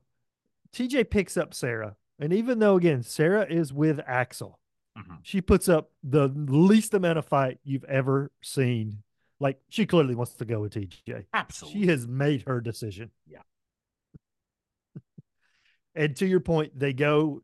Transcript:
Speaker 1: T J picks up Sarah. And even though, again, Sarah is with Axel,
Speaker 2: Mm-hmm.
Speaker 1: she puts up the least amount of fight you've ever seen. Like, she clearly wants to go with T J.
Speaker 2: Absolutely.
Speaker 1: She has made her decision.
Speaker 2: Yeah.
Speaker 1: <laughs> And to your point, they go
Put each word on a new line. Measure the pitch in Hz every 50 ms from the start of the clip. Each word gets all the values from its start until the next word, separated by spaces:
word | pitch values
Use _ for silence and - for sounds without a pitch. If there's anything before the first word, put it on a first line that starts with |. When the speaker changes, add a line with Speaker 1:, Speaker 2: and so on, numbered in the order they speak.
| _ _ _ _ _ _ _ _ _ _ _ _ _ _ -
Speaker 1:
T | - 247 247
J | 269 269 220
picks | - - 208 185 - -
up | 180 156 - -
Sarah. | - - 127 117 113 107 104 101 - _ _ _ -
And | 143 156 180
even | 214 226 254 254 220
though, | 214 208 196
again, | 180 175 170 147 127 117
Sarah | - - - 151 165 196 220 196 -
is | 165 170 165 135 139
with | 143 156 156 147 143 -
Axel, | 135 127 127 123 - - - 113 95 - _ _ _ _ _ _ _ _ 110
Speaker 2:
Mm-hmm. | - 87 87 - -
Speaker 1:
she | - - 196
puts | 175 - 208 185 - 196
up | 170 156 - - _ _ -
the | 139 127 151 139 135
least | 135 147 151 135 131 151 175 196 214 220 214 - -
amount | 196 180 170 165
of | 160 139
fight | - 156 139 135 131 127 - _
you've | 139 135 131 -
ever | - 139 135 131 135 135 139 143 139 - _ -
seen. | - - 143 131 123 123 113 107 110 104 104 - _ _ _ _ _ _ -
Like, | 139 139 135 - _ _
she | - - 208
clearly | - 185 170 147 127 120
wants | 113 120 - -
to | - 123
go | 110 117 107
with | 104 101 -
T | 110 98 87 - - _
J. | - 117 113 - - -
Speaker 2:
Absolutely. | 208 - - - - - - - 202
Speaker 1:
She | 208
has | 175 165 127 117 117
made | 127 135 143 147 151 123 98 135
her | 127 120
decision. | 113 117 107 - 120 107 95 95 117 - - _ _
Speaker 2:
Yeah. | _ - - - _ _ _ _ _ _ _ _ _ _ _ _ _ - - _ _ _ _ _ _ _ _ _ _ _ _ _ _ _
Speaker 1:
<laughs> | 151 - _ _ - - _ _ _ _ _ _ _ _ _ _ _ _ _ _
And | 156 156 151 135
to | - 202
your | 190 185 180
point, | 180 - 165 156 156 156 - 131
they | 143 139 131
go | 123 147 147 151 151 156 151 139 -